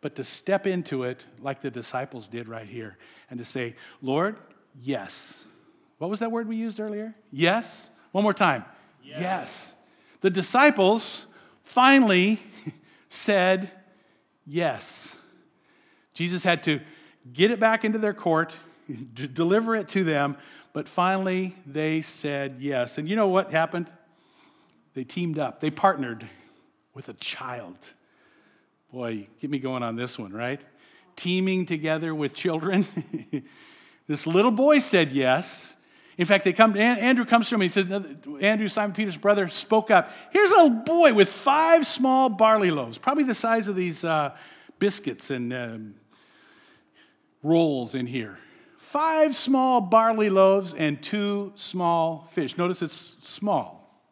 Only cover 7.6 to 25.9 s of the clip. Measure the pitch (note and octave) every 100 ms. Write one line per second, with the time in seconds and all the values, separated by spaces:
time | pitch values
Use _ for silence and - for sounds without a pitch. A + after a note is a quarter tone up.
7.6 | - - - _ _ F#3+ G#3 G3 F#3 C3
8.6 | G2 - _ _ C#3 D#3 F3+ F#3 - -
9.6 | - - _ _ _ _ F#3+ F#3 F3 B3
10.6 | D4 G3+ F#3+ A3 - - - - _ _
11.6 | _ - B3+ C4+ A#3 F#3 F#3 G#3+ - -
12.6 | - - _ _ _ - - G3+ F#3 F#3+
13.6 | F#3+ - _ _ _ _ _ _ - D3+
14.6 | E3+ A2 - - - - _ _ _ _
15.6 | _ _ _ _ _ - E3+ F3 F#3 E3+
16.6 | - D3 - - _ _ B2+ B2 G3 A#3
17.6 | A3 A3 A3+ G#3+ G#3+ G#3 F3 D#3+ D#3+ -
18.6 | - _ _ A#2+ C3 A#2 C3+ B2+ E3+ G3+
19.6 | A3+ A3+ F3 G3 F3 D3 C#3+ C#3+ - -
20.6 | - - D3 - F3+ F#3+ F#3+ F#3 F#3 F3+
21.6 | C#3+ C#3+ D#3 D#3+ D#3 - D3 C#3+ C#3 C3
22.6 | C#3 C3+ A#2+ - D#3 G#3+ G3+ F#3 - D#3+
23.6 | E3 F3 E3+ - _ _ _ _ _ _
24.6 | _ _ _ - B2+ - E3+ D#3 C3+ -
25.6 | D#3 D3+ G3